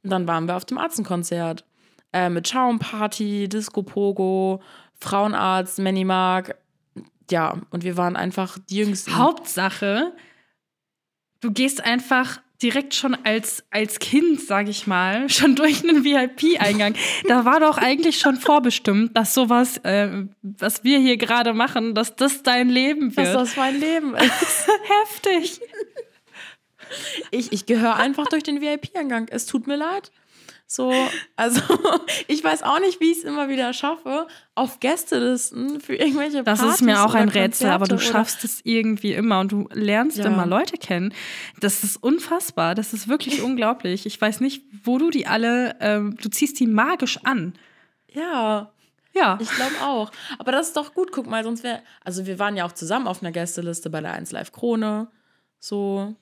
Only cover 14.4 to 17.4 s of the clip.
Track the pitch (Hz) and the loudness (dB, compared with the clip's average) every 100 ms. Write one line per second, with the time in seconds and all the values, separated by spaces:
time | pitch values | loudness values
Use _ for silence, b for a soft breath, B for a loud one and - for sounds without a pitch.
14.4 | - 202 208 202 208 180 185 220 269 - | 0 0 0 -4 0 2 2 0 0 4
15.4 | 277 269 311 285 339 302 277 277 254 - | 4 6 4 4 4 6 6 4 2 2
16.4 | 311 349 208 208 208 220 B B 392 247 | 2 4 2 2 2 0 B B 2 4